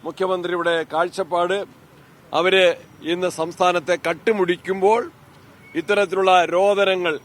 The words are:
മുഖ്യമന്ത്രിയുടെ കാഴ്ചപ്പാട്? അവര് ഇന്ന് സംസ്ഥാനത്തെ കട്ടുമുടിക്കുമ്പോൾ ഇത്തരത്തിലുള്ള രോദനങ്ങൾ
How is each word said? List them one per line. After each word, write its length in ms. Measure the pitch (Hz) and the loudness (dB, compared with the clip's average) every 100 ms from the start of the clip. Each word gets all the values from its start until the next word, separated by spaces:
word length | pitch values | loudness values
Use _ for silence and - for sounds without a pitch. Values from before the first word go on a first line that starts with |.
| 147 | -12
മുഖ്യമന്ത്രിയുടെ 680 | 160 190 185 170 175 170 165 156 | -6 -4 -2 -4 -2 -2 -2 -2
കാഴ്ചപ്പാട്? 640 | 156 180 175 175 175 175 196 185 - - - - _ - 151 | -2 -4 -4 -4 -2 -2 -2 -6 -16 -20 -20 -20 _ -6 -2
അവര് 280 | 180 190 180 160 - - 151 | 2 4 4 0 -10 -14 -6
ഇന്ന് 160 | 180 180 156 | -4 -4 -4
സംസ്ഥാനത്തെ 560 | 165 175 180 175 147 175 165 | -8 0 0 0 -2 -4 -2
കട്ടുമുടിക്കുമ്പോൾ 920 | 170 - 214 175 175 - 190 190 226 330 - - - - - - 165 | -4 -2 0 0 -2 -4 0 2 2 -2 -14 -20 -20 -20 -20 -10 -8
ഇത്തരത്തിലുള്ള 520 | 170 202 196 185 190 185 165 | -2 0 0 2 4 4 4
രോദനങ്ങൾ 600 | 175 196 202 196 185 175 143 | 2 2 2 2 0 -2 -4